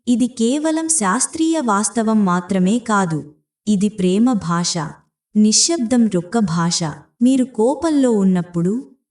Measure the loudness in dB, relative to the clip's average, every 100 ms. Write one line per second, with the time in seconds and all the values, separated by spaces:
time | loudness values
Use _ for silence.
0 | -2 0 0 0 -2 0 -2 -2 -2 -2
1 | 0 -2 -2 -2 0 0 0 0 0 -2
2 | 0 2 2 0 0 0 2 0 0 0
3 | 0 -4 -8 _ _ _ -2 0 0 0
4 | 0 2 2 0 -2 -2 -2 -4 -8 -12
5 | _ _ _ 2 2 2 0 -2 0 2
6 | 2 0 -2 -2 0 0 -2 -2 -6 -8
7 | -14 0 2 2 0 0 0 0 0 2
8 | 2 4 2 2 -2 -2 -2 -2 -8 _
9 | _